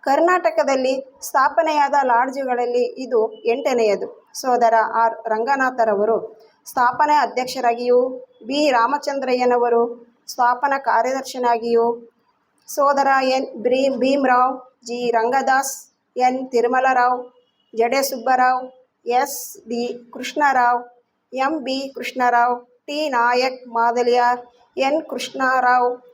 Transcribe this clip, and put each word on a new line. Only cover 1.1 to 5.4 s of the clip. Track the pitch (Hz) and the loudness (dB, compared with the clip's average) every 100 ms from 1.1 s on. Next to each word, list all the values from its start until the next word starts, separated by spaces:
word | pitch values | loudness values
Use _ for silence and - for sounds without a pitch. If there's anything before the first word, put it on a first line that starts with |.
| _ | _
ಸ್ಥಾಪನೆಯಾದ | - - 269 285 320 302 285 277 | -4 0 2 2 0 2 2 2
ಲಾಡ್ಜುಗಳಲ್ಲಿ | 262 233 254 269 262 247 240 240 240 - 254 | 2 2 0 -2 -4 -2 0 0 -2 -4 -2
ಇದು | 233 220 | 0 0
ಎಂಟನೆಯದು. | - - 240 285 247 220 190 190 - _ | -2 -2 -2 0 0 2 0 -4 -12 _
ಸೋದರ | - 262 247 233 226 220 | -8 0 2 4 4 2
ಆರ್ | 226 226 - 226 | 2 0 0 -4
ರಂಗನಾಥರವರು | 214 | -4